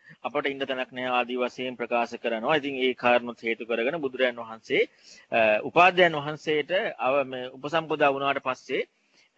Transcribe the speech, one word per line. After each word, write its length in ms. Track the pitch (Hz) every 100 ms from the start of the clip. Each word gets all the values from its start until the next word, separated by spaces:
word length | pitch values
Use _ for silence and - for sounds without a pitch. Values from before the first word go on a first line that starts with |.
| - 160
අපට 240 | 123 127 139
ඉන්න 160 | 139
තැනක් 300 | 135 131 123
නෑ 160 | 127 127
ආදී 280 | 123 120 123
වශයෙන් 420 | 123 - 127 123
ප්‍රකාශ 340 | 120 120 117 117
කරනවා. 400 | 120 113 117 156
ඉතින් 200 | 139 135
ඒ 140 | 127
කාරණුත් 480 | 123 123 123 120 117
හේතු 220 | 117 113 113
කරගෙන 320 | 117 117 170
බුදුරයන් 440 | 139 127 127 120
වහන්සේ, 420 | 117 113 - 147 233 _ - - _
අ, 80 | 117 110 107
උපාධ්‍යයන් 580 | 139 156 180 180 175 156
වහන්සේට 520 | 143 151 - 151 143 180 214 -
අව-, 280 | 120 139 131
මේ 240 | 131 127
උපසම්පදා 600 | 135 147 160 160 156 147
වුණාට 300 | 139 139 139 135
පස්සේ, 380 | 127 - 143 247 _ _ _ _